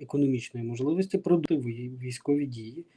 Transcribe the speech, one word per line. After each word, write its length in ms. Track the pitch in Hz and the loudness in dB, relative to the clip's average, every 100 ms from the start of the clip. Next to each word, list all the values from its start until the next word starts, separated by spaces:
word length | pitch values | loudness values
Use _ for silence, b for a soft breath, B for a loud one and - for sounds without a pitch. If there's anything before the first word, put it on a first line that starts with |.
економічної 680 | 139 143 139 127 - 123 117 | -4 2 4 2 -2 -6 -6
можливості 520 | 117 135 170 190 190 | -2 0 2 2 0
продовжувати 460 | 170 175 151 156 | 4 4 4 0
вої-, 340 | 120 117 123 127 | 0 -4 -6 -8
військові 440 | 127 123 - 143 139 | -8 -4 0 2 0
дії, 380 | 117 110 143 175 | -4 -10 -12 -16